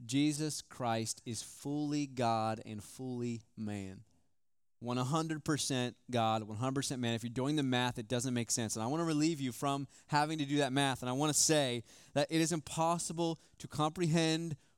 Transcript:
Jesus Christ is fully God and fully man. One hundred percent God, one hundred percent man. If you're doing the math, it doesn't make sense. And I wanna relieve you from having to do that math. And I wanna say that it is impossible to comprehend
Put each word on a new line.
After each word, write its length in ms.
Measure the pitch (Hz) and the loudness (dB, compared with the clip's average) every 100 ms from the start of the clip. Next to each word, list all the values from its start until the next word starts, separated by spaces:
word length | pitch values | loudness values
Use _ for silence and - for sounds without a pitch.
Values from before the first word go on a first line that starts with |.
Jesus 580 | 117 139 151 147 156 - | -2 2 2 0 -4 -6
Christ 600 | - - 123 113 113 - | -10 -6 -2 0 -2 -6
is 200 | 127 107 | -8 -8
fully 640 | - - 143 147 147 147 139 | -10 -10 -6 -2 -2 -2 -2
God 520 | 127 117 113 110 110 110 | 0 0 2 0 -2 -6
and 160 | 104 | -12
fully 600 | - - 131 123 120 117 - - | -12 -10 -6 -4 -4 -4 -10 -8
man. 440 | 107 104 95 98 - _ _ _ _ _ _ _ | -6 -6 -8 -12 -18 _ _ _ _ _ _ _
One 160 | 120 123 | -4 -2
hundred 480 | 127 160 160 156 | 0 0 0 -2
percent 500 | 165 143 - 131 123 - - | 0 0 0 0 -2 -4 -2
God, 320 | 120 110 110 | 2 2 2
one 160 | 107 107 | -2 -4
hundred 160 | 131 | -2
percent 260 | 139 - 127 | 0 -2 -2
man. 140 | 120 | 0
If 80 | 113 | 0
you're 80 | 120 | -2
doing 240 | 120 135 | -2 0
the 80 | 151 | 2
math, 360 | 131 123 123 120 | 2 2 2 -2
it 100 | 110 | -2
doesn't 260 | 123 127 | -2 0
make 160 | 120 113 | -2 0
sense. 240 | 127 110 | -2 -2
And 80 | 113 | -2
I 60 | 113 | -2
wanna 160 | 156 | 0
relieve 360 | 165 151 160 151 | 2 2 2 0
you 120 | 131 | -4
from 340 | 113 143 139 139 - - | -2 -2 -2 -4 -14 0
having 300 | 147 151 160 | 2 2 0
to 60 | |
do 120 | 139 147 | 0 2
that 160 | 135 | 2
math. 300 | 135 139 127 | 4 2 2
And 60 | 123 | -2
I 40 | |
wanna 220 | 131 151 | 2 2
say 500 | 139 - 151 131 120 - - - | 4 4 4 4 -2 -6 -18 -4
that 120 | 139 147 | 0 2
it 100 | 160 | 2
is 100 | 160 | 2
impossible 880 | 165 - 160 165 170 - 165 165 160 _ - | 0 -4 0 2 0 -2 0 0 -2 _ -18
to 80 | - | -8
comprehend 880 | 135 156 175 170 165 160 160 170 147 _ | -2 0 2 2 4 4 2 -2 -8 _